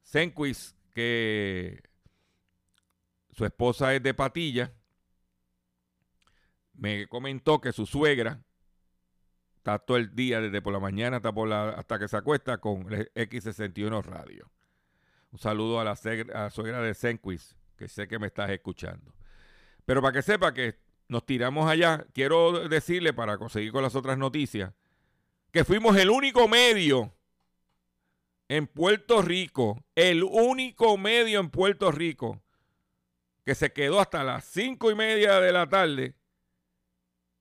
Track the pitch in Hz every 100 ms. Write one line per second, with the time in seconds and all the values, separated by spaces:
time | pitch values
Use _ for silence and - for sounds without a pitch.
0 | _ 143 170 147 143 117 - _ _ -
1 | 117 117 110 107 98 92 90 92 _ _
2 | _ _ _ _ _ _ _ _ _ _
3 | _ _ _ - 107 - 120 117 135 135
4 | 135 131 135 170 160 120 123 - _ _
5 | _ _ _ _ _ _ _ _ _ _
6 | _ _ _ _ _ _ _ - 104 104
7 | 101 123 135 135 156 151 127 107 104 135
8 | 151 135 110 120 _ _ _ _ _ _
9 | _ _ _ _ _ _ - 104 - 123
10 | 110 113 127 113 110 101 98 98 98 98
11 | 120 127 110 107 110 107 107 - - 107
12 | 101 107 143 147 - 117 107 95 92 104
13 | 110 - 110 120 104 104 104 90 104 110
14 | - 87 - 50 - _ _ _ _ _
15 | _ _ _ 107 107 107 110 117 110 101
16 | 113 113 113 107 104 - 110 123 113 101
17 | 120 117 98 87 - _ _ _ 101 -
18 | 101 110 104 - 101 95 - 87 - -
19 | - _ - - - _ _ _ - 131
20 | 135 131 135 208 175 127 120 - _ _
21 | _ 120 - 127 123 147 160 160 170 156
22 | - - 139 165 170 170 165 156 - 180
23 | 165 117 110 101 110 107 110 131 135 131
24 | 131 131 135 151 139 107 92 - _ _
25 | _ _ _ _ _ 165 160 202 220 196
26 | 190 254 277 247 226 233 247 214 160 131
27 | 107 _ _ _ _ _ _ _ _ _
28 | _ _ _ _ _ 151 147 151 175 214
29 | - 226 170 180 175 - 113 113 _ -
30 | 180 165 185 226 240 262 254 - 226 202
31 | 202 233 226 208 170 - 190 185 190 147
32 | 170 147 117 104 _ _ _ _ _ _
33 | _ _ _ _ - 135 143 - 143 196
34 | 185 165 135 123 - 170 254 254 226 214
35 | 220 220 208 190 185 180 165 190 170 135
36 | 135 - _ _ _ _ _ _ _ _
37 | _ _ _ _